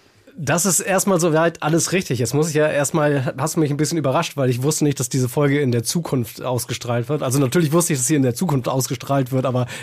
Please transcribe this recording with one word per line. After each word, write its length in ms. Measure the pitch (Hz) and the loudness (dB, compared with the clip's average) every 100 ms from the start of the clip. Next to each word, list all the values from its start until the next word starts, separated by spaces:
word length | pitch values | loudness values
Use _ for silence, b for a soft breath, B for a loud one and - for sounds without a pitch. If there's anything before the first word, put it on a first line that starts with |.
| b b b - | b b b -8
Das 300 | 143 170 196 | -2 0 0
ist 140 | 170 | 0
erstmal 400 | 190 190 202 180 | 0 0 2 2
soweit 420 | 170 156 170 165 | 4 4 2 0
alles 300 | 151 165 - | 0 0 2
richtig. 260 | 180 190 120 | -2 -2 -2
Jetzt 160 | 117 | 0
muss 160 | 143 165 | 0 0
ich 60 | 147 | 2
ja 120 | 151 | 2
erstmal, 680 | 160 139 165 147 143 127 - | 2 0 2 2 2 0 -2
hast 180 | 156 - | -2 0
du 40 | |
mich 100 | 147 | 0
ein 80 | 147 | 0
bisschen 220 | 151 170 | 0 0
überrascht, 360 | 139 131 - - | 0 0 -2 -2
weil 140 | 131 | 0
ich 140 | 120 | 0
wusste 200 | 135 151 | 0 2
nicht, 160 | 147 135 | 0 0
dass 80 | - | -2
diese 220 | 139 127 | 0 0
Folge 320 | 151 143 143 | 2 2 2
in 100 | 135 | 2
der 120 | 120 | 0
Zukunft 580 | 120 180 160 139 113 - | 0 -4 -2 -4 -4 -8
ausgestrahlt 640 | 135 127 - 123 120 120 113 | -4 -4 -4 -8 -4 -2 -2
wird. 140 | 147 | -2
Also 160 | 139 131 | 0 0
natürlich 340 | 135 180 156 | 2 2 2
wusste 220 | 165 165 | 2 2
ich, 60 | 143 | 0
dass 80 | 127 | 0
sie 80 | 151 | 2
in 80 | |
der 100 | 131 | 2
Zukunft 340 | 120 180 139 120 | 0 0 0 0
ausgestrahlt 640 | 131 123 143 - 139 127 | -2 -2 -6 -2 -2 0
wird, 140 | 131 131 | -2 0
aber 220 | 123 123 B | -2 -2 B